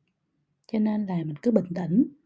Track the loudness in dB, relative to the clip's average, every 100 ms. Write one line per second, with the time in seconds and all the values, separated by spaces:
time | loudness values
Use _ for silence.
0 | _ _ _ _ _ _ -6 -2 0 -2
1 | -2 -4 -4 -2 0 2 0 -4 2 2
2 | 2 -2